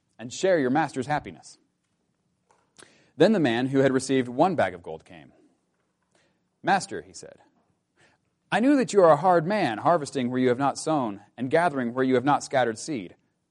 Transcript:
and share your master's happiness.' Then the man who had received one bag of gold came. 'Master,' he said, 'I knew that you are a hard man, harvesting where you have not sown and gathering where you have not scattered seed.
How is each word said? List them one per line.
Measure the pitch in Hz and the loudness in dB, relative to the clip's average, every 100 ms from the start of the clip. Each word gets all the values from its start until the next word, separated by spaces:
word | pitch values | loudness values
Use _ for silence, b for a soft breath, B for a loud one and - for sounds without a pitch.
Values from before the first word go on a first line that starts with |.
| _ - | _ -18
and | 123 | -16
share | - 190 175 | -4 0 2
your | 127 | 2
master's | 143 147 135 123 | 0 -2 -4 -6
happiness.' | 147 101 76 - - _ _ _ _ _ _ _ _ _ _ _ b b b b - | -6 -6 -16 -20 -20 _ _ _ _ _ _ _ _ _ _ _ b b b b 0
Then | 180 | 2
the | 214 | 4
man | 135 117 131 | 0 0 0
who | 135 | 2
had | 135 | 2
received | 127 131 135 123 | 0 0 -2 -2
one | 123 180 143 | -2 0 0
bag | 95 | -4
of | 87 | -4
gold | 82 80 | -12 -14
came. | - 87 69 _ _ _ _ _ _ _ _ _ _ _ _ _ | -16 -20 -20 _ _ _ _ _ _ _ _ _ _ _ _ _
'Master,' | 156 190 - 95 | -2 -2 -2 -12
he | 90 | -14
said, | - - - _ _ _ _ _ _ b b _ _ _ | -18 -20 -20 _ _ _ _ _ _ b b _ _ _
'I | 185 | 0
knew | 254 285 | 2 2
that | 202 | 2
you | 202 | 6
are | 170 | 6
a | 143 | 6
hard | 190 175 160 | 4 2 2
man, | 214 147 104 | 0 -2 0
harvesting | 131 170 139 139 123 | 0 0 -2 -4 -4
where | 127 | 0
you | 127 | 0
have | 120 | 0
not | 139 117 | -2 -4
sown | 156 156 117 98 - - | -4 -2 -4 -8 -16 -12
and | 127 | -2
gathering | 160 175 139 120 | 0 0 -2 -4
where | 123 | -2
you | 131 | 0
have | 127 | 2
not | 131 131 | 2 0
scattered | - 135 117 110 | 0 -2 0 -4
seed. | - 135 85 - _ _ _ | -8 -10 -10 -18 _ _ _